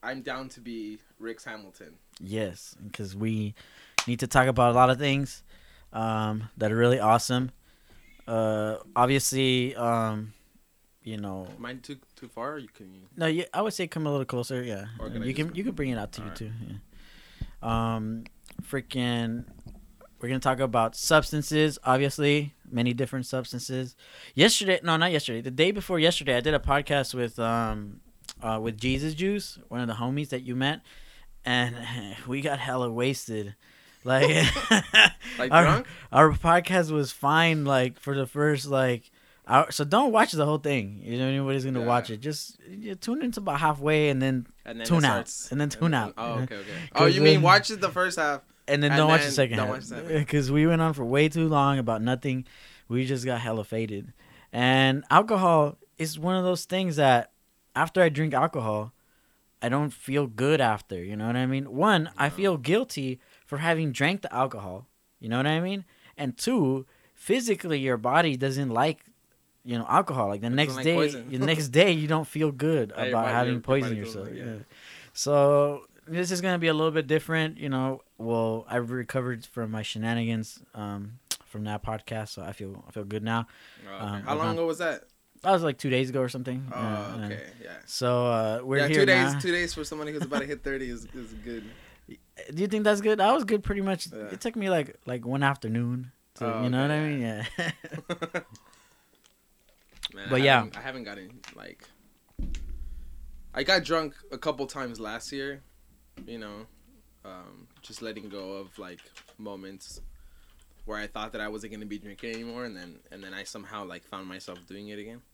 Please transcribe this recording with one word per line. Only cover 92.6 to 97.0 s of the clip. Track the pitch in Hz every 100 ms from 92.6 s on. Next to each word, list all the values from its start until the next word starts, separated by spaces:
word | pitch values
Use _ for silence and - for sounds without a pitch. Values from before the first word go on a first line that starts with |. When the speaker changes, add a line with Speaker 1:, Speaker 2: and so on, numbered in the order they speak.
Speaker 2:
you | 196
think | 214
that's | 214 208
good? | 208 208
I | 196
was | 285
good | 214 208
pretty | - 202
much. | 196 185 -
Speaker 1:
Yeah. | - 104
Speaker 2:
It | 190
took | 233 226
me, | 196
like, | 175 139 - -
like, | 123 117
one | 135
afternoon | 139 139 113 113 120 123 127 _ _ -
to, | 120
Speaker 1:
Oh, | 113
Speaker 2:
you | 123
know | 127 139
Speaker 1:
okay, |
Speaker 2:
what |
I | 151